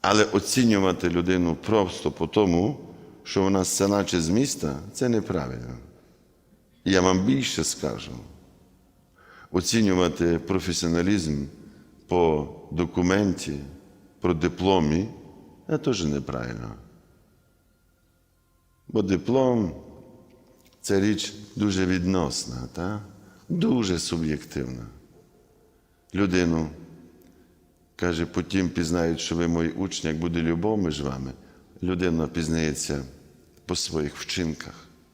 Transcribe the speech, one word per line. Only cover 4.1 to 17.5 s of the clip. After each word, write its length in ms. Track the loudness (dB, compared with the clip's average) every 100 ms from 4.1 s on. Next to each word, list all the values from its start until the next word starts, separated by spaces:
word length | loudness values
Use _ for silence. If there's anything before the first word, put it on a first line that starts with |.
| 0
з 80 | 2
міста, 500 | 2 0 -2 -6 -6 -10
це 160 | -4 0
неправильно. 680 | 0 -2 -4 -4 -8 -12 -14 -18 -20 _ _ _ _ _ _ _ _
І 80 | 2
я 80 | 6
вам 240 | 6 4
більше 400 | 2 2 0 -2
скажу. 480 | -2 -2 -6 -6 -10 -14 -16 -20 -20 _ _ _ _ _ _ _ -20 -20 -4
Оцінювати 880 | -2 0 2 4 4 2 2 2 0
професіоналізм 1040 | 0 -2 -2 -2 0 2 2 2 0 -4 -6 -12 -20 -20 -20 -20 -2
по 400 | 2 4 2 -2 -12 -10
документі, 920 | -4 -2 0 2 2 2 -2 -6 -8 -10 -18 -20 -20 -20 _
по 140 | -2
дипломі, 760 | 0 0 0 2 4 4 0 -2 -8 -20 -20 -20 -20 -6
це 100 | -4
теж 260 | -2 -2
неправильно. 680 | -2 -2 -4 -6 -6 -8 -10 -14 -20 -20 _ _ _ _ _